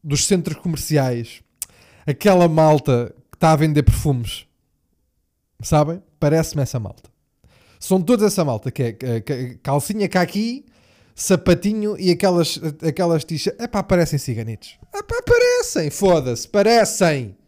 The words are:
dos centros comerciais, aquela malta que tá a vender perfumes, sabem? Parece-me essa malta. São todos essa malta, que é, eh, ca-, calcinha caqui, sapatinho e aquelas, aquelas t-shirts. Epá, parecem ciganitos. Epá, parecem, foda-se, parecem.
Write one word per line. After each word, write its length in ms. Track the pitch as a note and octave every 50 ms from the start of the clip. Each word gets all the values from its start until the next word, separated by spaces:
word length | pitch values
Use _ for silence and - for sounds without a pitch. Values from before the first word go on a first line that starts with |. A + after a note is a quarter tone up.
| -
dos 220 | D3+ C#3 D3 -
centros 320 | - G3+ F3+ E3 F3+ D3+
comerciais, 840 | - - E3+ D#3+ C3+ - - D#3 D3 C3+ B2+ B2 A#2+ A#2 - - - _ _ _ _ - _ _ _ _ _ _ _ _
aquela 420 | D3+ C#3 - - G#3 F#3+ F3+ F3
malta 680 | E3+ D#3 D#3 D#3 D#3 D#3 D3 - - C3 A#2+ A#2+ - - - _ _
que 60 | -
tá 140 | _ - D#3+
a 40 | D#3+
vender 280 | C#3 D#3 D#3+ D3+ D3+ C#3
perfumes, 640 | - - - - D#3 C3+ B2 A#2 G#2 - - - _ _ _ _ _ _ _ _ _ _ _ _ _ _ _ _ _ _ _ _ _ _ _
sabem? 400 | - - E3 D3+ D3+ D3+ E3 F#3 _ _ _ _
Parece-me 420 | - D3 D3+ D#3+ D#3+ - - C#3+
essa 180 | C3 - - B2
malta. 300 | G#2+ F2 - _ _ - _ _ _ _ _ _ _ _ _ _ _ _ _ _
São 220 | - - F#3+ F#3+
todos 240 | E3+ D#3 B3 A3 G#3+
essa 200 | G3+ - - E3
malta, 260 | C#3+ A#2+ G#2 - C3
que 120 | - - C3
é, 140 | A#2 G#2+ -
eh, 200 | B2+ B2+ A#2 A2+
ca-, 360 | G#2+ - D3 A#2+ C3 B2 B2 - _
calcinha 440 | - C3+ D3 - - G3+ A3 G3+
caqui, 580 | F3 - F#3 F3 E3+ - G3+ A3 A#3 B3 C#4 - _ _ _ _ _ _ _ _ _ _
sapatinho 800 | - - - F#3+ E3+ - F#3+ F3 F3 F3 G3+ G#3+ G#3+ G#3 G#3 G#3 -
e 120 | F#3+ F3+
aquelas, 480 | F3 F3 G3 F#3+ F3+ F3 E3 D#3+ - - - D#3+ D3 - -
aquelas 360 | E3 C#3+ - F#3 E3+ E3 D#3 -
t-shirts. 400 | - E3 D3 - G3+ - - A#3
Epá, 180 | A#3 - G3+ F#3+
parecem 360 | - F#3+ F3 E3+ - - C#3
ciganitos. 580 | - - A#2 A2 A2+ A2 A2+ - - - - _ - _ -
Epá, 280 | G4+ G#4 - A#4 B4 B4
parecem, 680 | - A#4+ A#4 B4 B4 B4 B4 - - - - D#3+ D3
foda-se, 580 | - - G3+ F#3+ F3 D#3 B2+ B2+ A#2+ - -
parecem. 880 | - - G3+ G3+ G#3+ A#3 A#3 G#3+ - - - F#3+ E3 D3+ C3+ A#2+ G2+ G2 _ _